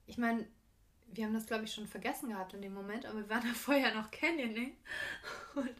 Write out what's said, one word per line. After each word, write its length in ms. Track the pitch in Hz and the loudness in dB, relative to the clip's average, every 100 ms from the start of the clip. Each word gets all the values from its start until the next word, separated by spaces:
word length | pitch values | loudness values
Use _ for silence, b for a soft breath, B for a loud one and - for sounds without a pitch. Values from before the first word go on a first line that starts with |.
| - | -10
ich 120 | - | 0
mein, 280 | 233 233 - - _ _ - _ - | 2 2 -2 -10 _ _ -20 _ -10
wir 180 | 208 214 | -2 0
haben 80 | |
das, 120 | 220 220 | 0 0
glaub 180 | 220 | -2
ich, 100 | 220 | -2
schon 140 | - 208 | -6 -8
vergessen 420 | 220 226 285 254 | -4 -2 -2 -2
gehabt 240 | 196 185 | -4 -4
in 80 | 202 | -6
dem 120 | 196 | -6
Moment, 320 | 196 196 220 247 | -6 -4 -4 -4
aber 140 | 214 | -6
wir 100 | 208 | 0
waren 140 | 220 | 0
<laughs> 40 | 233 | 2
da 60 | |
vorher 400 | 233 - 285 247 220 | 0 6 8 8 4
noch 160 | 214 | -2
Canyoning. 640 | - 311 330 240 220 262 - - B B B B B B 285 | 2 2 4 2 0 -2 -4 -8 B B B B B B -2
Und 140 | 262 | -2